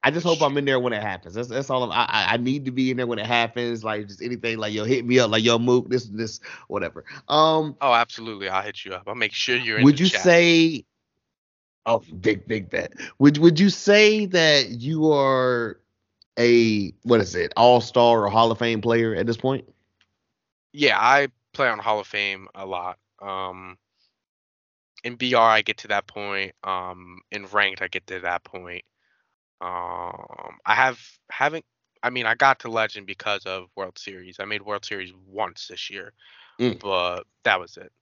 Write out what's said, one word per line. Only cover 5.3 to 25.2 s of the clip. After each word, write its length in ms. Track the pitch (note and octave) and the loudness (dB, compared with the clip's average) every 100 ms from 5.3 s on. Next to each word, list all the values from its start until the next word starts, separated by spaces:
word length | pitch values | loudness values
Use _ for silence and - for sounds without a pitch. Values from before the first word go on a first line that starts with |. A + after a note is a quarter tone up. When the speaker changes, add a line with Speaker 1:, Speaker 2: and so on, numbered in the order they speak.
Speaker 1:
Like, 120 | A2+ | 2
"Yo, 140 | A2+ A#2 | 2 2
Mook, 320 | A#2+ B2 B2 | 4 2 2
this, 160 | B2+ A2 | -6 -6
this, 360 | G#2 A2 - - - - | -8 -8 -10 -18 -20 -10
whatever." 380 | G2 F2 - - - - | -6 -6 -10 -18 -20 -2
Um, 480 | D3+ D#3+ D#3+ D#3 C#3 | 2 4 2 -2 -2
Speaker 2:
Oh, 120 | C#3 | 2
absolutely. 560 | A#2 A#2 - A2+ G#2 F#2+ | 2 0 -6 -12 -10 -6
I'll 140 | F#2+ | -4
hit 220 | G#2 G2 G2 | -6 -12 -12
you 80 | |
up. 100 | F#2 F#2+ | -12 -10
I'll 80 | A2+ | -6
make 180 | A2 | -6
sure 220 | - - B2 | -4 -2 -2
you're 240 | A#2+ A2 | -2 4
in 60 | C3 | 6
Speaker 1:
would 120 | C#3+ | 6
Speaker 2:
the 60 | |
Speaker 1:
you 60 | F#3 | 2
Speaker 2:
chat. 120 | G3 | 2
Speaker 1:
say, 640 | F3+ E3+ E3+ E3 E3 D3 - _ _ _ _ _ _ _ _ _ - | 4 6 6 4 4 0 -12 _ _ _ _ _ _ _ _ _ -2
oh, 160 | A#2 - F#2 | -2 -2 -4
big, 280 | G2 G2 - | -2 -2 -4
big 220 | A2 F#2+ | -8 -6
bet. 240 | F#2 E2+ - - _ | -8 -8 -12 -18 _
Would, 220 | C#3+ D3 | 4 8
would 200 | E3 D#3 | 6 6
you 100 | G3 | 4
say 580 | - - G#3 G#3+ G#3+ G3+ | 2 4 6 8 6 0
that 420 | F3+ D#3+ D3 A#2+ | 2 4 4 2
you 420 | A#2 B2 D#3+ D#3 | -6 -4 0 2
are 680 | D3 C3+ C3 B2+ B2 A2+ - _ _ _ _ _ - | 4 2 2 0 0 -4 -8 _ _ _ _ _ 0
a, 560 | A#2+ A#2+ A2+ G#2+ F#2+ - | 6 6 6 2 -2 -8
what 180 | A2+ A#2 | 2 2
is 140 | F#2 | 2
it, 180 | F2 E2+ - | -2 -4 4
all-star 680 | A#2+ B2 A2+ B2+ A#2 A#2 | 6 6 4 2 4 4
or 60 | G2+ | 2
Hall 220 | G#2+ A#2 | 2 2
of 80 | A2+ | 2
Fame 220 | A#2 A2+ | -2 -2
player 340 | A2 A#2 A2+ G2 | 0 0 0 -2
at 100 | A#2 | -4
this 120 | A2+ | -2
point? 280 | C3 C3+ - _ _ _ _ _ _ _ _ _ _ | -2 -4 -8 _ _ _ _ _ _ _ _ _ _
Speaker 2:
Yeah, 240 | C#3+ C#3+ G2 | 0 2 4
I 280 | A2+ C#3 C#3 _ _ | 4 4 2 _ _
play 140 | - C3+ | -4 -2
on 120 | G#2+ | -2
Hall 200 | G#2+ G#2+ | -2 -4
of 80 | G2 | -4
Fame 400 | G#2 G2+ G2 F#2+ - | -6 -6 -6 -12 -16
a 100 | F#2+ | -10
lot. 320 | F#2 F2+ F2+ _ _ | -8 -8 -12 _ _
Um, 560 | G2+ F#2+ F#2+ F#2 F#2 F2+ _ _ _ _ _ _ _ _ _ _ _ - | -12 -10 -10 -12 -18 -20 _ _ _ _ _ _ _ _ _ _ _ -16
in 120 | A#2 | -16
B 180 | A#2+ | -8